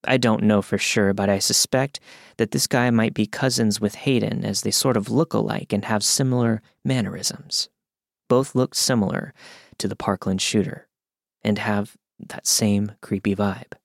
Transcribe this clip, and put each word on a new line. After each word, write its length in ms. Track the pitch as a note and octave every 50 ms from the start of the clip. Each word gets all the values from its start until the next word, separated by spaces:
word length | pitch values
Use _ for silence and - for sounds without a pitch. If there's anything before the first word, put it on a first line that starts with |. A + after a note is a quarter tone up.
| -
I 120 | - B2+
don't 280 | C3 B2 A#2 A2 - -
know 180 | G#2+ G#2+ G2+
for 160 | F#2+ - - G2
sure, 340 | - - - A2+ G#2 G2
but 160 | G2 G2+ G2+ G2+
I 120 | G2+ F#2+
suspect 600 | - - - - - - - B2+ C3+ C#3 _ - _ - - - - - _
that 160 | - A#2 G#2
this 140 | - - -
guy 240 | - - B2+ A#2+ B2
might 240 | A#2 A2+ A2 A#2 -
be 120 | - G#2+
cousins 540 | G#2 - - - C3 B2 - A#2 G#2+ G2+ -
with 160 | G#2 G2+ -
Hayden, 480 | - - C#3+ C3+ A#2 G#2 G#2+ A2 - -
as 180 | G#2+ G2+ -
they 80 | - G#2+
sort 260 | - - - C3+ A#2+
of 140 | A2 G2+ A#2
look 240 | A2+ C3 E3 - -
alike 380 | A2 G#2+ G#2+ A2 - - _
and 120 | - G2+ -
have 180 | - A2+ G#2
similar 600 | - - - - C#3 C3 B2+ B2 A#2+ A#2 A2+ A2 _ _ _ _ _
mannerisms. 840 | B2+ C3 B2+ G#2+ F#2+ - - - - - - - - - - - - _ _ _ _ _ _ _ _ _ _ _ _
Both 260 | B2+ B2 C3+ - -
look 200 | C3 B2 - -
similar 600 | - - - C3 A#2 G2+ F#2+ - - - - - _ - - - - - _ - _
to 100 | - G2
the 80 | -
Parkland 440 | _ - - G2 F#2+ - F#2+ F#2+ F#2+
shooter 480 | - - - A2 F#2+ - - - - _ _ _ _ _ _ _ _ _ _ _
and 160 | _ A2 G#2 G2+
have 380 | G#2 A2 G#2+ G#2 G#2 - - _ _ _ _ _ - -
that 180 | - - _
same 460 | - - - A#2 G#2 G2+ G2+ G#2 G#2 G#2+ _
creepy 340 | - - - G2 - G#2 G2
vibe. 380 | F#2+ G#2 G2+ F#2 - - _ - _ _